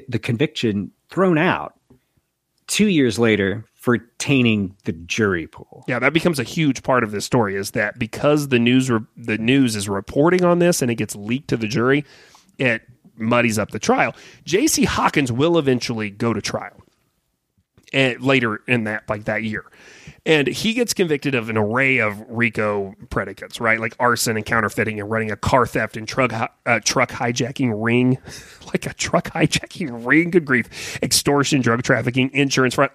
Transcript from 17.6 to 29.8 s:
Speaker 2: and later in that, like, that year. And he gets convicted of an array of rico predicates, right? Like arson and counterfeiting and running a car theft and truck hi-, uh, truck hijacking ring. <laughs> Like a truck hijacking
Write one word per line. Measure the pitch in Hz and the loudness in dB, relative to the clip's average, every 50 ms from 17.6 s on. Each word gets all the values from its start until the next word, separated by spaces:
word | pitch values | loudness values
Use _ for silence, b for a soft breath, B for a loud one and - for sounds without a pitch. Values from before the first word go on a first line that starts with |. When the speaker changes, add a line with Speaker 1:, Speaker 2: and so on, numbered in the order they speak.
| _ _ _ _ _ - | _ _ _ _ _ -4
Speaker 2:
and | - 139 131 127 117 123 | 0 2 2 2 0 0
later | 123 139 135 131 120 110 104 - - - | 0 2 2 2 2 0 -2 -4 -2 -2
in | 123 117 110 | 0 0 0
that, | 107 107 107 - - | -2 -6 -6 -6 -6
like, | 107 104 107 | -8 -6 -4
that | - 107 107 | -4 -4 -4
year. | 113 110 107 95 - B B B B B B B B B B B - | -4 -6 -6 -8 -10 B B B B B B B B B B B 0
And | - 160 147 139 | 2 2 2 2
he | 143 131 - - 220 226 | 0 -2 -2 -2 -2 0
gets | 247 240 - | 0 0 0
convicted | - - 185 160 151 127 - 143 131 | 0 -2 0 0 0 -2 -2 -2 -2
of | 120 110 117 | -2 -2 -2
an | 110 | -2
array | 110 104 104 113 127 135 135 131 | -2 0 0 0 2 2 2 2
of | 120 110 107 101 104 110 - | 2 0 -2 -2 -6 -10 -8
rico | 113 117 117 113 - 113 107 107 104 101 98 95 104 - 127 - | -2 0 0 0 0 0 -2 -2 -2 -2 -4 -6 -10 -16 -16 -8
predicates, | - 117 98 98 95 - 95 - - - | -6 -4 -4 -6 -8 -14 -16 -14 -8 -4
right? | 120 110 113 113 | 0 0 0 0
Like | 113 113 - - | -2 -6 -4 0
arson | 123 120 117 - - - 110 | 0 0 2 0 0 -2 -2
and | 107 104 | -4 -2
counterfeiting | - 120 113 107 101 - 123 107 110 107 104 | 0 0 0 0 0 0 -2 -2 -2 -4 -6
and | 101 104 | -6 -4
running | 113 113 110 107 | -4 -4 -4 -4
a | 101 | -6
car | - - - 143 127 117 | -6 -2 2 2 2 2
theft | - - 135 110 - - | 2 0 -2 -4 -4 -6
and | 113 110 | -10 -10
truck | - - 135 131 120 | -6 -2 -2 0 0
hi-, | 117 110 120 - - _ - | -2 -4 -6 -6 -8 _ -2
uh, | 131 117 110 - | 0 0 0 0
truck | - - 139 123 - | 0 0 0 0 -2
hijacking | - - 127 120 120 127 123 120 135 - 131 120 107 104 | -2 -4 -4 -4 -2 -2 -4 -6 -4 -2 -2 -2 -2 -2
ring. | 113 117 120 123 127 127 131 - | 0 2 2 4 4 2 2 0
<laughs> | B B B B B B B B - - | B B B B B B B B -8 -6
Like | - 175 - | -6 -6 -6
a | 143 - | -8 -10
truck | - - - - 170 - - | -8 -4 -2 -2 -2 -2 -4
hijacking | - 165 170 - - - - - - - | -2 -2 0 0 0 -4 -8 -10 -10 -10